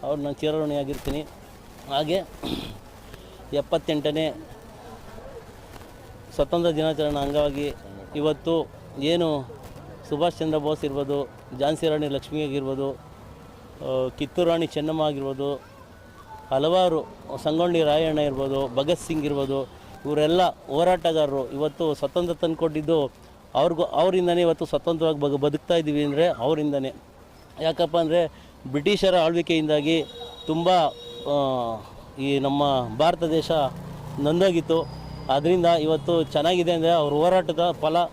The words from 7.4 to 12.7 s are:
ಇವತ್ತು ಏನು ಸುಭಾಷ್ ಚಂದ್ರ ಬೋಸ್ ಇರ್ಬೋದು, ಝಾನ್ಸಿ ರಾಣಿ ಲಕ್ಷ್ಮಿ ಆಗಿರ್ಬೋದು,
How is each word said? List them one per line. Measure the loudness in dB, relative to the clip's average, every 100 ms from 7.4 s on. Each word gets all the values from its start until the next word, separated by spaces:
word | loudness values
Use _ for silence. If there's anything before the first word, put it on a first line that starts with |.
| 2 0 -6 -6 -14 -18 -10 -2
ಇವತ್ತು | 0 0 0 0 -2 -10 -18 -4 0
ಏನು | 2 2 -2 -6 -14 -18 -18 -18 -18 -8
ಸುಭಾಷ್ | 0 0 0
ಚಂದ್ರ | -2 0 0
ಬೋಸ್ | -2 -4
ಇರ್ಬೋದು, | -4 -2 -4 -4 -10 -16 -2
ಝಾನ್ಸಿ | -2 0 0
ರಾಣಿ | 0 -2 -4
ಲಕ್ಷ್ಮಿ | -4 -4 -2
ಆಗಿರ್ಬೋದು, | -2 -4